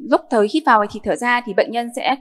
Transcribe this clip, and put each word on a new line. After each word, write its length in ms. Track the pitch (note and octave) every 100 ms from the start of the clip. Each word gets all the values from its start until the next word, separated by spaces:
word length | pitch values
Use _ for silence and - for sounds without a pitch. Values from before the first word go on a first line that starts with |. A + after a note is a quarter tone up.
| A#3+
lúc 100 | D4 -
thời 180 | A#3 G#3
hít 100 | D#4 D4+
vào 140 | G#3+
và 60 | G#3
thì 100 | G#3+
thở 120 | G3+ E3
ra 240 | A#3+ A#3+ A#3
thì 80 |
bệnh 160 | F#3+ -
nhân 200 | A#3 A#3 -
sẽ 200 | - C4+